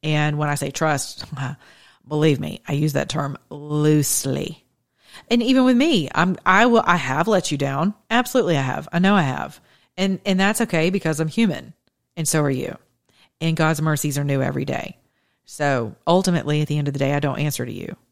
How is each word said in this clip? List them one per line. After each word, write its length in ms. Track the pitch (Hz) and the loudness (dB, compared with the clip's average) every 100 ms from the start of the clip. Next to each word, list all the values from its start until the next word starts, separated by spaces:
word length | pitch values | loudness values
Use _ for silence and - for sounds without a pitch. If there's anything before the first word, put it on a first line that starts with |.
And 360 | 156 151 151 147 | 0 0 0 0
when 120 | 151 | -2
I 60 | 143 | -2
say 160 | 143 | -4
trust, 540 | - 156 143 - - - 143 135 143 - | -2 0 0 -4 -12 -14 -8 -8 -8 -16
<laughs> 420 | - _ _ - | -20 _ _ -6
believe 320 | 151 156 135 | 2 2 2
me, 220 | 95 - - | -2 -10 -6
I 60 | |
use 200 | 143 151 | -2 0
that 160 | 139 143 | -2 -4
term 280 | - 143 - _ | -4 -6 -8 _
loosely. 1120 | 147 147 151 151 151 143 - 139 139 - 165 _ _ _ _ _ - - | -16 -6 0 4 4 2 -2 -2 -4 -6 -10 _ _ _ _ _ -20 -2
And 140 | 240 | 0
even 200 | 240 262 254 | 4 4 6
with 120 | 240 | 4
me, 320 | 302 247 143 - | 4 2 0 0
I'm, 220 | 180 185 - | 0 2 4
I 200 | 190 240 | 4 6
will, 180 | 233 | 4
I 120 | - 175 | 4 2
have 320 | 131 131 180 | 2 0 2
let 240 | 202 - | 2 0
you 60 | 147 | -2
down. 360 | 139 139 180 208 _ | -2 0 -2 -4 _
Absolutely, 480 | 226 240 262 180 151 | 0 2 0 2 0
I 40 | |
have. 260 | 131 - 156 | 0 -4 -4
I 80 | 175 | 0
know 160 | 190 202 | 4 4
I 80 | |
have. 360 | 147 127 - - _ _ _ - | 2 -2 -8 -12 _ _ _ -4
And, 220 | 196 185 - | -2 -2 -2
and 140 | 190 | 2
that's 220 | 196 220 | 2 0
okay 280 | 233 170 165 | 0 2 0
because 300 | 185 165 151 | 0 -2 -2
I'm 80 | 160 | -2
human, 460 | 180 226 147 - - _ _ _ - | 0 0 0 -10 -20 _ _ _ -6
and 100 | 156 | -2
so 140 | 160 | 0
are 80 | 147 | 0
you. 280 | 127 135 - _ _ _ _ _ _ | 0 -4 -10 _ _ _ _ _ _
And 160 | 165 160 | -2 0
God's 260 | 160 151 | 0 2
mercies 360 | 156 151 151 139 | 0 0 -2 -2
are 60 | |
new 180 | 143 139 | -2 0
every 240 | 131 139 135 | 0 -4 -4
day. 320 | 139 - - _ _ _ _ _ | -6 -6 -14 _ _ _ _ _
So 500 | - 143 131 110 - - | -4 -2 0 -2 -6 2
ultimately, 540 | 175 185 170 - 151 | 2 4 -2 0 -2
at 60 | 151 | 0
the 100 | 151 | -2
end 100 | 143 | -2
of 60 | |
the 60 | 139 | -2
day, 140 | 135 | -2
I 60 | 143 | 0
don't 200 | 139 131 | -2 -2
answer 260 | 147 - 123 | -4 -4 -6
to 60 | |
you. 240 | 113 - - _ | -8 -10 -14 _